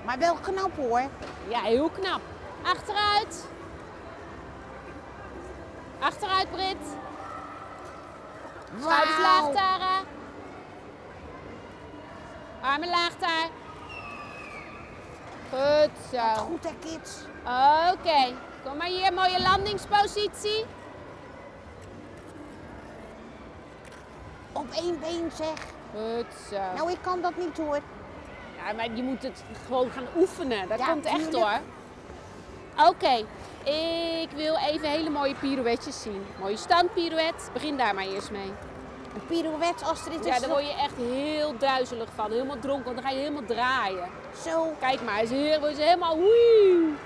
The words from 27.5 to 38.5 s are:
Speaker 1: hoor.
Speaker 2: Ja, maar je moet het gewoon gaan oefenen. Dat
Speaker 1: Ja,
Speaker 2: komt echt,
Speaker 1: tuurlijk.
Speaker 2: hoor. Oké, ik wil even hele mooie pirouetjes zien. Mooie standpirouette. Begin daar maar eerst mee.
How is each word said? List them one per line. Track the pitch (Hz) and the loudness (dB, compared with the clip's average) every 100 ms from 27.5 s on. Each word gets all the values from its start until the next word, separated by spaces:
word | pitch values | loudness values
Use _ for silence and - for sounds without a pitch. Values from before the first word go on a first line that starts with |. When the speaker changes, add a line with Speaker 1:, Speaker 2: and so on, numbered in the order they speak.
| 294 | -2
Speaker 1:
hoor. | 302 285 - - - - - - - - 175 | -2 -2 -4 -14 -14 -14 -14 -14 -14 -8 -6
Speaker 2:
Ja, | 214 | -4
maar | 233 | -4
je | 226 | -2
moet | 254 262 | -2 -2
het | 262 - - - - | -4 -8 -14 -14 -2
gewoon | 254 254 | 2 2
gaan | 262 247 339 | 0 -2 4
oefenen. | 370 - 285 214 185 | 4 4 0 0 0
Dat | 220 | 0
Speaker 1:
Ja, | 262 | 2
Speaker 2:
komt | 311 | 2
echt, | - 311 320 | 2 0 2
Speaker 1:
tuurlijk. | 269 214 233 320 - - - - - - - - - - - | 4 4 2 -2 -14 -16 -18 -16 -16 -16 -16 -16 -16 -8 8
Speaker 2:
hoor. | 320 | 8
Oké, | 359 330 240 220 - - - 269 302 330 330 339 330 | 8 4 4 0 -10 -14 -6 -2 0 0 0 0 -2
ik | 330 | -4
wil | 285 311 320 | -2 0 2
even | 294 302 302 | 2 0 0
hele | 302 320 | 0 0
mooie | 285 277 | 2 0
pirouetjes | 269 277 269 233 233 302 254 | 0 0 2 2 0 -2 -8
zien. | 226 196 196 - | -6 -8 -8 -6
Mooie | 196 214 | -4 -4
standpirouette. | - 349 359 370 330 320 320 330 - | 4 4 6 2 0 2 0 -2 -8
Begin | 247 294 277 | -4 -4 2
daar | 226 | 2
maar | 196 | 2
eerst | 190 196 - | -2 -4 -6
mee. | 202 196 | -8 -8